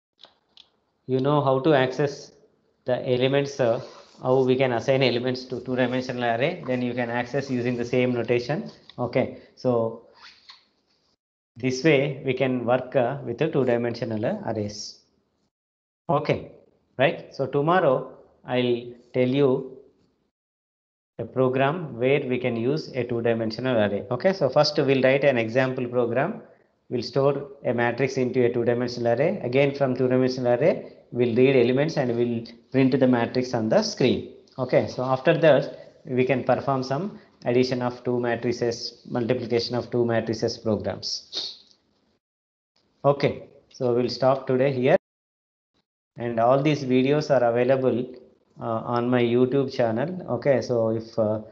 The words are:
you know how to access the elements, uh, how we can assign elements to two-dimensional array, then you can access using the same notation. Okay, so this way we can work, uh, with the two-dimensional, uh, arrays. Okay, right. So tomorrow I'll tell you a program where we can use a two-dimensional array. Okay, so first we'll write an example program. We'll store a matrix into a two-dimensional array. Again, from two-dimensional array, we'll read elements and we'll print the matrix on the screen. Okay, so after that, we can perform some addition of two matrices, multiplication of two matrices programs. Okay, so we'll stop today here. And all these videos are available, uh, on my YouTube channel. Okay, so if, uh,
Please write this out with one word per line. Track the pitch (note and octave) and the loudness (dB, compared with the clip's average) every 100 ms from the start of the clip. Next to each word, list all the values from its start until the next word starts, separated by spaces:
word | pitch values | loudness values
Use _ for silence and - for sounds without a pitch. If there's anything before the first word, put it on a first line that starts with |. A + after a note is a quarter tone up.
| _ _ - _ _ _ - _ _ _ - | _ _ -20 _ _ _ -20 _ _ _ -4
you | C3 | -2
know | C3 D3 | 2 2
how | C3+ C3+ | 2 2
to | D#3+ | 4
access | D3 B2+ - D3 - - - _ _ _ _ - | 4 4 2 -2 -4 -16 -20 _ _ _ _ -4
the | B2 - | -2 0
elements, | B2 C3 C#3 C#3 - | 0 2 2 0 0
uh, | B2 A#2+ - - - - | 0 0 -4 -18 -20 -8
how | C3 C3 | 0 2
we | B2+ B2+ | 4 4
can | C3 | 2
assign | A#2 A2+ C3+ C3+ | 0 0 2 2
elements | A#2+ B2+ B2+ - | 2 -2 -4 -6
to | A#2+ | -10
two-dimensional | C3 B2+ B2 B2+ B2+ B2 A#2+ | -4 -2 0 0 -4 -4 -2
array, | A#2 C#3 F3+ C#3+ | 0 -2 -4 -4
then | B2+ | -4
you | B2 A#2+ | -2 -4
can | A#2+ | -4
access | A#2+ A#2+ C#3+ C3+ | -4 -4 -4 -4
using | B2+ A#2+ A#2+ | -4 -2 -4
the | A#2 | -2
same | B2+ B2 | 0 0
notation. | B2 A2+ A#2+ A#2+ D#3 A3 - - - | 0 0 -2 -2 -6 -8 -14 -16 -8
Okay, | A#2+ C3+ A#2 - - - | -4 0 -2 -4 -20 -6
so | B2+ A#2+ A2+ - - _ - - - - _ _ _ _ _ _ _ _ _ - | -2 0 -2 -6 -18 _ -20 -20 -20 -20 _ _ _ _ _ _ _ _ _ -6
this | B2+ B2+ D#3+ | -4 0 4
way | C#3+ C#3+ C3+ C3+ | 4 2 -4 -4
we | B2+ | -2
can | C3+ B2+ A2+ | 0 0 0
work, | B2+ B2+ C#3 | 0 0 -2
uh, | A#2+ C#3 C3 | 0 -2 -6
with | A#2 | -4
the | D#3+ | -2
two-dimensional, | D#3 A#2+ A#2 A#2 A#2 B2 A2 A#2 | 0 0 0 -2 -6 -6 -4 -4
uh, | G#3 - | -4 -6
arrays. | G#2+ G#2 - - - _ _ _ _ _ _ _ _ _ _ - | -6 -6 -8 -14 -18 _ _ _ _ _ _ _ _ _ _ -2
Okay, | D3 D3 A2+ E2 - _ _ _ - | -2 0 -2 -4 -20 _ _ _ 0
right. | C#3 - - | 0 0 -10
So | - C3+ | -8 -4
tomorrow | C#3+ C#3+ F3+ E3 C3 - - - _ - | -2 2 2 4 0 -2 -16 -20 _ -6
I'll | B2+ B2 A#2+ A#2+ - _ | -2 0 -2 -4 -16 _
tell | C3 B2+ | -2 0
you | C3+ C#3 B2+ - - - _ _ _ _ _ _ _ _ _ _ _ _ - | 4 2 2 -4 -14 -20 _ _ _ _ _ _ _ _ _ _ _ _ -14
a | A2+ | -6
program | B2+ C3 C3 C3+ E3+ D#3 A2+ | 0 0 2 0 -2 -8 -4
where | B2+ C#3+ B2+ | 0 0 0
we | B2 | -2
can | B2+ A2+ | -2 -2
use | A#2 D#3 - C3 | -2 -2 -4 -6
a | A#2+ | -4
two-dimensional | A#2 A#2 A2+ A2 - C3 A#2+ | -2 0 0 -2 -4 -2 2
array. | G#2 G2+ - | 2 0 -4
Okay, | A#2+ F#3+ | -2 0
so | F#3+ C#3 | 0 0
first | D3 D3 - | 2 2 2
we'll | C3 C3 | 2 4
write | B2+ C#3 C#3+ | 4 4 4
an | B2 | 2
example | A2 A#2 C3 B2+ B2 | 0 0 0 -2 -4
program. | B2 A2+ A#2+ D#3+ A3 - - _ _ - | -2 0 0 -2 -4 -14 -20 _ _ -8
We'll | B2 | -6
store | - - C#3 C#3+ - - C#3 | -4 0 2 0 -6 -8 -4
a | |
matrix | A#2+ A#2+ A#2+ C3+ C3 | 0 0 0 -2 0
into | B2 A#2 A#2+ | -2 2 2
a | |
two-dimensional | B2 A#2 A#2+ B2 B2 A#2 A#2 | 2 0 0 -2 -2 0 0
array. | D#3 G3+ | 0 -2
Again, | B2 B2+ C#3+ C#3 | -2 2 2 2
from | C3+ B2+ | -2 0
two-dimensional | B2+ B2+ B2+ B2+ B2 A#2+ | 2 2 2 0 0 2
array, | D#3 A#3+ - - _ | 2 0 -4 -18 _
we'll | B2 B2 A2+ | -2 0 4
read | C3 C3+ | 4 6
elements | A#2+ B2+ D3+ D#3 | 4 2 0 0
and | B2+ A#2 | -2 0
we'll | A#2+ A#2 A#2 - _ | -2 -2 -8 -16 _
print | C3 C3+ C3+ | 2 4 4
the | B2+ | 4
matrix | B2 A#2 B2+ B2+ A#2+ | 4 2 -2 -2 -2
on | A2 | 2
the | E3+ | 2
screen. | A3 - C3 G2 - - - - | 0 2 2 2 -4 -14 -16 -8
Okay, | B2 D3 - | 0 0 0
so | - B2+ | -2 -2
after | - - D#3 | 0 2 4
that, | D#3+ C#3 D3+ - - - - | 6 4 2 -8 -18 -20 -6
we | B2+ B2+ | 0 2
can | B2+ A2+ | 0 0
perform | A#2+ - C3+ | 0 0 -2
some | B2+ C3+ G3+ - - _ B2+ | -2 -4 -6 -10 -20 _ 0
addition | B2 B2 B2+ | 2 2 0
of | B2 B2 - | -4 -6 -4
two | B2 | -2
matrices, | A#2+ A#2 B2 A#2 A#2+ A#2 - - - | 0 -2 -2 -2 -2 -4 -8 -16 -8
multiplication | B2 A#2 B2+ A2+ A#2 - A#2+ | -4 -2 -2 0 -2 -2 -4
of | A2+ | -4
two | B2 A#2 | -2 0
matrices | A#2 A2 A2 A2+ - | 0 -2 -2 -4 -4
programs. | A2+ G2+ G2 - - - - - - - _ _ _ _ _ _ _ _ _ _ _ _ _ _ C#3 | -2 -2 -2 -8 -8 -10 -10 -12 -10 -12 _ _ _ _ _ _ _ _ _ _ _ _ _ _ 0
Okay, | C#3+ C3+ G#2 - - _ | 2 0 -4 -12 -20 _
so | - B2+ A#2+ | -6 0 0
we'll | A#2+ | 0
stop | - C3 C3+ - | 0 2 2 0
today | B2+ C3+ | 0 2
here. | B2+ B2+ F3+ _ _ _ _ _ _ _ _ _ _ _ - | 2 2 2 _ _ _ _ _ _ _ _ _ _ _ -10
And | A#2+ A2+ | -6 2
all | A#2 C#3 | 4 4
these | D3 D3 C3 | 2 0 0
videos | B2+ C3 D3 D3+ | 2 2 2 2
are | C3+ A#2+ | 2 2
available, | A#2 B2 C3+ B2+ A2 - - - _ _ - | 2 2 2 2 0 -4 -10 -20 _ _ -12
uh, | B2 A2+ A2+ | -6 -4 -2
on | A#2+ A#2+ | -2 2
my | B2 | 2
YouTube | A#2+ A#2+ B2+ C3+ C3 | 4 4 2 2 -2
channel. | - A#2 A2 C#3+ F#3 - | 0 0 0 -4 -6 -6
Okay, | A#2+ C#3+ B2+ | -4 0 0
so | G#2 A#2+ A2+ | 0 0 0
if, | A2+ A2 - | -2 -4 -2
uh, | G#2+ A2 G#2+ | 0 -2 -6